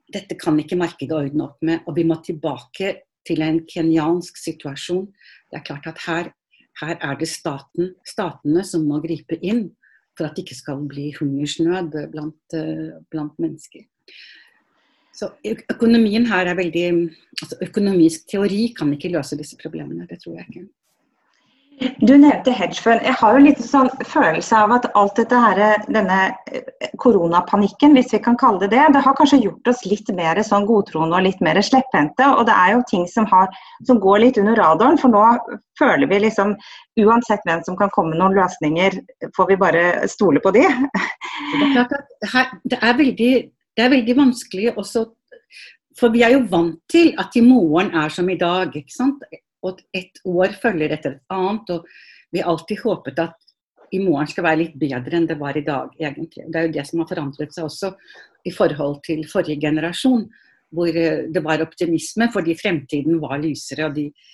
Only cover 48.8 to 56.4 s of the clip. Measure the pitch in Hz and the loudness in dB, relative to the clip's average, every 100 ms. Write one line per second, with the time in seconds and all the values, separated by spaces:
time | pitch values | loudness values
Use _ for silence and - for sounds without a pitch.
48.8 | - - 254 277 - - _ _ 185 185 | -12 -4 -2 -2 -8 -20 _ _ -12 -12
49.8 | _ 185 185 _ 190 180 190 208 240 180 | _ -12 -12 _ -4 0 0 0 -4 -2
50.8 | 151 156 139 135 - 190 185 220 220 170 | -2 -4 -6 -10 -8 -4 -2 -4 -6 -10
51.8 | - - - - _ 180 175 165 - 214 | -10 -20 -20 -20 _ -6 -2 -4 -6 -6
52.8 | 226 190 - 127 165 - _ _ _ _ | -4 -4 -6 -6 -6 -8 _ _ _ _
53.8 | _ 190 190 143 147 - 175 160 165 143 | _ -4 -2 -2 -4 -4 -2 0 -2 -4
54.8 | 147 127 131 170 165 156 143 147 143 139 | -6 -6 -4 -2 -2 -4 -6 -6 -4 -6
55.8 | 131 - 156 135 165 - | -8 -10 -10 -10 -14 -16